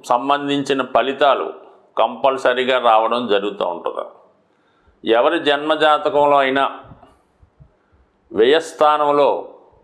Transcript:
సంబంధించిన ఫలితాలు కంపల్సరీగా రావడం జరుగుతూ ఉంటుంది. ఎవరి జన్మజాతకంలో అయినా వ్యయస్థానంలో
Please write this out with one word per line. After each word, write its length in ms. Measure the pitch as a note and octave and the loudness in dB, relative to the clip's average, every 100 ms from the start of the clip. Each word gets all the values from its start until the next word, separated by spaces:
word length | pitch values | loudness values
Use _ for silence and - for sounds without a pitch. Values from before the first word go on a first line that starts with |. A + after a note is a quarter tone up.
| - | 0
సంబంధించిన 680 | B2+ C#3 C#3+ C#3+ C#3+ C#3 C3+ B2 | -2 0 -2 -2 -4 -2 -4 0
ఫలితాలు 520 | - B2+ C3 C#3+ A#2 E2 - - _ _ - | 0 0 0 2 2 -2 -10 -20 _ _ -2
కంపల్సరీగా 760 | A2+ A#2+ C3+ C3 B2+ B2 B2 B2+ A#2+ | -2 0 -2 0 -2 0 0 0 2
రావడం 320 | A2 A2+ A#2+ A#2+ | 2 2 -2 0
జరుగుతూ 320 | G2+ G2+ F#2+ F#2 | -2 -2 -6 -6
ఉంటుంది. 300 | E2+ - - - - _ _ _ _ _ _ _ _ - A2+ | -6 -8 -10 -12 -18 _ _ _ _ _ _ _ _ 0 2
ఎవరి 200 | C#3+ E3+ D3 | 2 0 0
జన్మజాతకంలో 880 | C#3+ D3+ D#3 D#3 D3 D3 C#3 D3 C#3+ | -2 -2 0 2 2 0 0 2 2
అయినా 200 | C3+ C3+ C3+ - - - - _ _ _ _ _ - _ _ _ _ _ _ G2 | 2 0 -2 -4 -20 -20 -20 _ _ _ _ _ -20 _ _ _ _ _ _ 2
వ్యయస్థానంలో 920 | A#2 D#3 D#3+ - D3+ D3+ D3 C#3+ C3+ F#2+ - - _ _ | 4 2 0 0 2 2 0 2 2 0 -8 -20 _ _